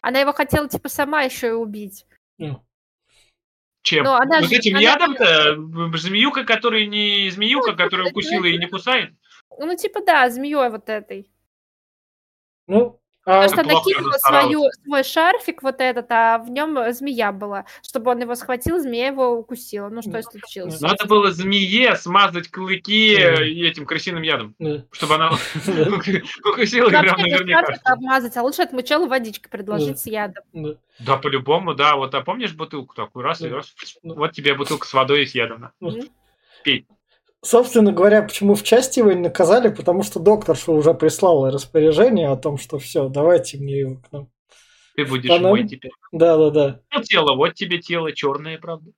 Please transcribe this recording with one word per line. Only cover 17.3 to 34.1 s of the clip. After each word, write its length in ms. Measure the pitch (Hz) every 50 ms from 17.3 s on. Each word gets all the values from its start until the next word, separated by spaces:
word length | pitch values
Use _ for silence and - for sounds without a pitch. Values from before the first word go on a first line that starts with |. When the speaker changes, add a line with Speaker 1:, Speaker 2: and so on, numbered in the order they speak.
Speaker 1:
была. 320 | 196 196 208 202 202 196 196 - - -
Чтобы 280 | _ - - 269 220 247
он 100 | 247 240
его 140 | 247 233 240
схватил, 440 | 240 - - 254 247 247 - 330 359
змея 280 | 294 262 233 233 247 269
его 220 | 277 269 262 247 240 233
укусила. 500 | 226 _ 254 240 - - - 208 202 202
Ну, 140 | 220 233
что 100 | 226 208
Speaker 2:
Ну, 60 | 170 226
Speaker 1:
и 40 |
случилось, 560 | 214 - - 208 - - - 202 185 165 160 160
Speaker 2:
ну. 80 | 147 160
Speaker 3:
Надо 80 | 190 196
Speaker 1:
собственно. 80 | - 190
Speaker 3:
было 240 | 214 208 202 196
змее 640 | 175 160 185 196 202 202 196 180 196 226 254 240 190
смазать 540 | - - 175 180 196 202 190 170 175 165 -
клыки, 680 | - 185 190 185 190 185 170 196 208 220 220 214 208
Speaker 2:
Да. 240 | 196 185 170 160 160
Speaker 3:
э, 60 | 156 156 156 170 170 165
этим 180 | - 156 147
крысиным 360 | - 160 160 - 190 175 165
ядом, 340 | 160 160 147 127 110 107 - _
Speaker 2:
Да. 280 | 165 151 151 147 - _
Speaker 3:
чтобы 240 | _ - 160 147 156
она 160 | 156 160 165
Speaker 2:
<laughs> 360 | 160 - - - - 160 -
Да. 180 | - 190 160 156
Speaker 3:
<laughs> 380 | 180 202 190 - 196 196 170 - - - - -
укусила 460 | 208 - - 240 208 233 240 240 220
и 0 |
Speaker 1:
Вообще 80 | - -
Speaker 3:
прям 160 | - - 180
Speaker 1:
без 240 | - - - - -
Speaker 3:
наверняка. 180 | 262 180 - 320
Speaker 1:
шарфика 340 | 349 302 - - _ 262
обмазать, 440 | 254 233 254 262 262 269 240 240 -
а 60 | 247
лучше 200 | 233 262 285 -
от 100 | 359 -
мочала 340 | 262 254 247 - 294 302 349
водички 420 | 277 254 262 233 220 208 - - -
предложить 480 | - 208 202 196 - 160 151 143 139
Speaker 2:
Да. 40 | 143
Speaker 1:
с 60 | -
ядом. 380 | 214 214 214 208 196 185 - _ _
Speaker 2:
Да. 220 | _ 165 151 151 151 _ _ _ _ _
Speaker 3:
Да, 180 | 120 120 139
по-любому, 580 | 139 139 147 135 135 127 131 151 175 190 175 147
да. 220 | 131 143 151 147
Вот, 180 | 139 135 127 -
а 60 | 139
помнишь 300 | 135 - 190 247 247 196 160
бутылку 400 | 156 160 156 - 147 127 _ _
такую? 280 | - 113 - _ 127 123
Раз, 200 | 143 165 165 165
и 40 | 160
Speaker 2:
Да. 80 | 123
Speaker 3:
раз. 180 | 139 147 - _ _ - - - _
Speaker 2:
Да. 120 | _ 165